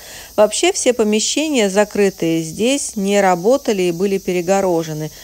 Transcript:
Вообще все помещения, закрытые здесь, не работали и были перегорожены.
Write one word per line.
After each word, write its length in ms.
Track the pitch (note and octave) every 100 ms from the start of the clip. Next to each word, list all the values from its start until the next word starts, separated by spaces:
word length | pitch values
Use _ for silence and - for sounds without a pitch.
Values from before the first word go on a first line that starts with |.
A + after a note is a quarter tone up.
| - - - -
Вообще 360 | G#3+ - F4
все 200 | - B3+
помещения, 800 | A#3 G#3+ G#3+ - C#4+ D#4 C4+ G3+
закрытые 720 | F#3+ G#3 G#3 G3 - E3 E3
здесь, 520 | D#3+ F3 A#3 C#4 -
не 260 | G#3+ G3 G3+
работали 640 | F#3+ F3 G3+ C4+ B3+ G3
и 80 | F3+
были 260 | E3+ G3 G3
перегорожены. 920 | F#3+ F3+ E3+ G3 F#3 E3 E3 D3+ D3+ -